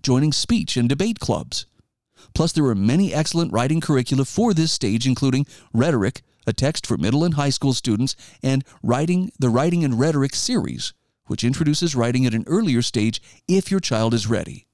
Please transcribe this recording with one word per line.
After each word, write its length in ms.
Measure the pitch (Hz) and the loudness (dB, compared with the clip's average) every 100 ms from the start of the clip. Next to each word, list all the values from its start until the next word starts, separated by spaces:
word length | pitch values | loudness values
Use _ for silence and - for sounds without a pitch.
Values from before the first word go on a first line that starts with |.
joining 320 | - 127 151 | 2 2 2
speech 440 | 143 - 233 - - | 0 0 -2 0 -2
and 120 | 120 | 0
debate 300 | 139 202 214 | 0 -2 -2
clubs. 480 | - 90 - - - _ _ _ _ _ - | -2 -4 -4 -10 -12 _ _ _ _ _ -10
Plus, 200 | - 165 | -2 0
there 140 | - 139 | 2 2
are 80 | 104 | 2
many 360 | 101 151 196 | 2 2 2
excellent 400 | 131 156 170 170 | 0 -2 -2 -2
writing 280 | 110 127 160 | 0 0 0
curricula 440 | - 139 120 135 | 0 0 2 0
for 300 | 135 - 233 | 0 0 2
this 160 | 165 160 | 2 0
stage, 380 | - 113 113 131 | 0 0 0 0
including 360 | 123 135 127 143 - _ | 0 2 0 -2 -8 _
rhetoric, 480 | 113 143 135 98 - _ _ - | 0 2 2 0 -4 _ _ -6
a 60 | |
text 340 | 110 135 160 - | -2 -2 -2 -4
for 100 | 95 | -2
middle 280 | 82 151 | 0 2
and 100 | 170 | 2
high 160 | 147 143 | 0 -2
school 220 | 131 143 | 0 -2
students, 420 | 127 - 107 135 - - - | -2 0 0 -2 -4 -14 -6
and 180 | 131 135 135 - | -2 -2 -4 -8
writing, 520 | - 123 160 180 185 _ | -2 0 0 0 -2 _
the 80 | 131 | 0
Writing 340 | 117 160 170 | 2 2 2
and 160 | 147 117 | 0 2
Rhetoric 380 | 147 151 139 - | 2 2 0 -2
series, 560 | - 247 95 64 - - _ _ _ | -2 -2 -4 -6 -10 -12 _ _ _
which 180 | 98 | -2
introduces 500 | 117 135 156 156 170 | -2 0 0 0 0
writing 320 | 135 117 127 127 | 0 0 2 2
at 80 | |
an 100 | 113 - | 0 0
earlier 360 | 185 214 120 | 0 2 0
stage 400 | 120 117 107 - - - - | 0 0 0 -2 -12 -16 0
if 240 | 185 - | 0 2
your 80 | 196 | -2
child 360 | - 113 113 | 0 0 2
is 120 | 117 104 | 0 0
ready. 400 | 110 80 - _ | -2 -4 -12 _